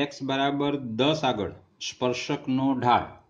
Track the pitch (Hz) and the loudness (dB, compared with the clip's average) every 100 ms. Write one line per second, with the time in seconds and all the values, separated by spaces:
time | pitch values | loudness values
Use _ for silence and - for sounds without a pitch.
0 | 143 - 135 135 139 143 143 139 123 110 | 0 -4 -4 0 0 0 0 -2 -4 0
1 | 139 156 135 107 92 - _ _ - - | 2 2 0 0 -4 -6 _ _ -12 -2
2 | 127 120 - 147 - 131 135 127 120 110 | -2 -2 -2 -4 0 0 2 2 4 4
3 | 90 - | 2 -12